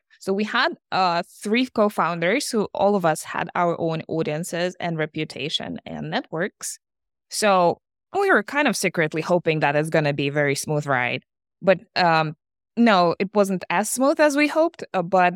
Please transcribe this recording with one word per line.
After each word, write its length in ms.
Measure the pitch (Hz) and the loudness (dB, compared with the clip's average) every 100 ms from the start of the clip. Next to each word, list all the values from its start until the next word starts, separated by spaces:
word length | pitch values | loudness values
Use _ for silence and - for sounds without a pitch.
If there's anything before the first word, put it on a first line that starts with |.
| _ _ | _ _
So 120 | - | -4
we 120 | 196 | -4
had, 300 | 214 240 311 330 - | -2 -2 -2 -4 -6
uh, 320 | 185 185 170 - - | 0 0 0 -4 -8
three 240 | 202 233 254 | -2 0 0
co-founders 840 | - 208 202 165 170 170 262 - | 0 0 0 -2 0 0 0 -2
who 180 | 220 - | -2 -2
all 220 | - 202 | 0 2
of 100 | 202 | 4
us 200 | 170 160 | 2 0
had 260 | - - 170 175 | -4 -6 -4 -2
our 220 | 175 165 | -2 0
own 220 | 165 160 - | -4 -4 -4
audiences 680 | 160 160 151 175 170 180 - | -4 -4 -4 -6 -4 -4 -4
and 180 | 175 165 | -6 -4
reputation 840 | 156 156 156 - 139 - - - | -4 -6 -8 -8 -6 -6 -8 -12
and 260 | - - 151 | -12 -10 -6
networks. 680 | 208 - 165 196 - - - _ _ _ _ _ | -8 -6 -6 -6 -8 -14 -14 _ _ _ _ _
So 480 | - 208 185 175 - _ _ _ 381 | -2 2 4 2 0 _ _ _ 0
we 140 | 392 | 2
were 140 | 262 | 2
kind 240 | 208 285 294 | 2 -2 0
of 80 | - | 0
secretly 460 | 185 - 156 160 | -2 0 -2 -2
hoping 360 | 156 175 165 156 | 0 0 0 0
that 160 | 147 | 2
it's 160 | 147 160 | 2 0
gonna 220 | 160 147 | 0 0
be 160 | 143 139 | 0 -2
a 40 | |
very 220 | 147 143 | 0 0
smooth 320 | 139 151 147 147 | -2 -2 -2 0
ride. 380 | 127 123 127 - _ _ _ | 0 -2 -4 -10 _ _ _
But, 200 | 180 185 - - | 0 0 0 0
um, 400 | 175 160 156 156 _ _ _ - | 2 4 0 -6 _ _ _ 2
no, 380 | 233 190 175 - | 4 6 4 0
it 120 | 196 | 0
wasn't 300 | 208 196 180 - | 0 2 0 -2
as 180 | 175 214 | -2 -2
smooth 300 | 247 269 320 | 0 2 4
as 180 | 302 285 | 2 2
we 120 | 294 | 0
hoped, 340 | 311 330 - - | 2 0 -2 -6
uh, 80 | 190 | -4
but 320 | 175 185 180 | 0 4 2